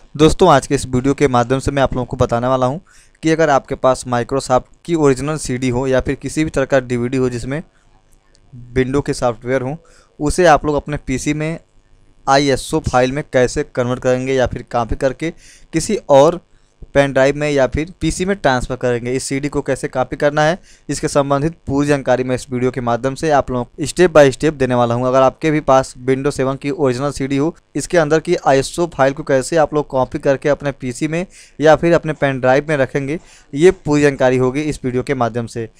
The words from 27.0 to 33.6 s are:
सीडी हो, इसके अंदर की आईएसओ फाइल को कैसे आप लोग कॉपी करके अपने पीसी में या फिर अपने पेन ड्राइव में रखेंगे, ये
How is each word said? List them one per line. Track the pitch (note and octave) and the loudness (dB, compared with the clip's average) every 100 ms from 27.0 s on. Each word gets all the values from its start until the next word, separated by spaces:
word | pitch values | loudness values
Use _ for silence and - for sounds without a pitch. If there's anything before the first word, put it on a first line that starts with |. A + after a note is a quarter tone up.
| C#3+ | -4
सीडी | - C3+ C#3 | -4 -4 -2
हो, | D#3 - _ D3 | -2 -4 _ -8
इसके | - F3 | -2 0
अंदर | D3+ D#3+ | 2 0
की | E3+ F3 | 0 -2
आईएसओ | D#3 C3+ C3+ - E3+ | 2 2 0 -4 -4
फाइल | - C3+ | 0 0
को | C#3 | 0
कैसे | D3 C3+ B2 E3 | 0 0 0 0
आप | D3 | 0
लोग | D3 C#3+ | 0 -2
कॉपी | C3 B2 D#3 | -2 -2 -2
करके | C#3 C3 D3+ | -2 0 0
अपने | C#3 C#3+ | -2 -4
पीसी | - B2+ A#2+ D#3 | -8 -10 -6 -4
में | D#3+ F#3 - - - | -4 -8 -12 -20 0
या | D3+ D3+ | 4 4
फिर | E3+ | 4
अपने | E3 D#3+ | 2 0
पेन | D3 C#3 C3+ | -2 -2 0
ड्राइव | B2+ C3+ D3 | 2 2 2
में | D3 | -2
रखेंगे, | B2+ D3 C3+ E3 - - _ | 0 -2 -4 -8 -10 -20 _
ये | - | 4